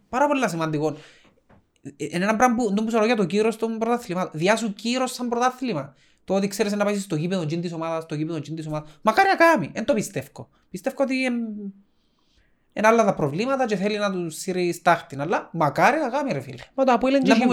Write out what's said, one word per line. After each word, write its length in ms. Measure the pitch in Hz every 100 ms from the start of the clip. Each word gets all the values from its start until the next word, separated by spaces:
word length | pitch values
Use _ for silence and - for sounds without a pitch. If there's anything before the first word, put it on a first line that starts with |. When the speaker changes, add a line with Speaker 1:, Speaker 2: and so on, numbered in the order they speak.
| _
Speaker 1:
Πάρα 180 | 247 294
πολλά 220 | 277 226
σημαντικό. 480 | 165 160 151 151 147 - - _ _ _ _ _ _
Ε, 80 | - -
είναι 280 | 156 175
ένα 120 | 202 220
πράγμα 200 | 254 233
που, 180 | 226
που 160 | 202 220
σου 60 | 226
λέω 100 | 220
για 100 | 233
το 80 |
κύρος 320 | 170 202 220 220
των 220 | 226 220
πρωταθλημάτων. 600 | 226 240 240 175 180 156
Διά 160 | 180 220
σου 160 | 226
κύρος 400 | 196 226 254 254
σαν 160 | - 247
πρωτάθλημα. 680 | 233 254 247 254 147 143 - _ _
Το 100 | -
ότι 140 | 190 202
ξέρεις 240 | 202 202
να 120 | 208
πάεις 180 | 208 208
στο 140 | 196 151
γήπεδο 300 | 170 185 151
τζιν 140 | 170
της 120 | 175
ομάδας, 300 | 165 165 165
στο 120 | 160
γήπεδο 260 | 151 156 160
τζιν 160 | 135 160
της 100 | 156
ομάδας. 220 | 151 - -
Μακάρι 260 | 214 370 392
να 60 |
κάνει, 360 | 359 330 302 156
εν 120 | -
το 100 | 220
πιστεύω. 540 | 220 - 135 - - 127 _ _
Πιστεύω 260 | 180 - -
ότι, 220 | 262 262
εμ, 100 | 262 240 226 208 202 196 _ _ _ _ _ _ _ _ _ -
εν 80 | 214
άλλα 180 | 233
τα 100 | 202
προβλήματα 520 | - 147 156 247 269 247
και 100 | 196
θέλει 220 | 208 208
να 140 | 202
του 180 | 185 170
σύρει 420 | 156 - 180 175
στάχτην, 480 | 170 180 165 - 139
αλλά 300 | 151 247 -
μακάρι 460 | 170 147 156 190 294
να 100 | 269
κάνει, 240 | 269 277
ρε 80 | 143
φίλε. 220 | 127 127 -
Speaker 2:
Μα 100 | -
το 80 | 262
αποέλ 200 | 240 262
Speaker 1:
Να 80 | 277
Speaker 2:
δεν 120 | 262
Speaker 1:
που 60 | 220
με 60 | 247